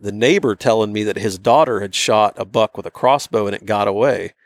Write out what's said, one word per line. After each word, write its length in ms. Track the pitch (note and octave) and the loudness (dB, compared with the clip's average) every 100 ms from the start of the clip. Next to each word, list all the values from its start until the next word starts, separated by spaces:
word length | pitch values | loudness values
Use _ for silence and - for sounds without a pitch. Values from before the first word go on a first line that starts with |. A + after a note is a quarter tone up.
the 120 | G2+ | -10
neighbor 440 | G2+ A#2+ G3 C#3+ G2+ | 0 2 2 0 -2
telling 380 | B2+ A2 G#2+ | 0 0 0
me 100 | G#2 | -2
that 140 | G#2+ - | -4 -4
his 200 | G#2 F#2+ | -4 -4
daughter 420 | G#2+ C3 D#3 A2 | 2 4 4 0
had 120 | G2+ - | -4 -4
shot 400 | - A2 G#2 - | 0 2 2 0
a 80 | F#2+ | -6
buck 320 | A#2 A2 - | -2 -2 -2
with 80 | G2 | -14
a 60 | |
crossbow 560 | - B2 C#3 - A2+ G2+ | -2 2 2 0 -4 -2
and 80 | G2+ | -4
it 100 | G2 | -4
got 220 | G#2 G#2 | -2 -2
away. 460 | G2 C3 A#2+ F2+ - | 0 0 -2 -6 -14